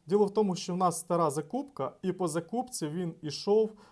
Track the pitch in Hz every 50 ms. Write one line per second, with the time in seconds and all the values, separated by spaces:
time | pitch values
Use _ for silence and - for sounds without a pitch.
0 | _ 147 196 208 208 202 202 220 214 190 175 - - 180 175 185 185 170 165 -
1 | - - 175 170 165 147 135 156 151 - 240 269 285 - - - 135 127 - -
2 | - 185 180 185 180 160 151 170 170 - 220 247 247 - - - 165 147 156 180
3 | 175 165 165 - 156 147 - - - 202 208 220 220 214 - - - -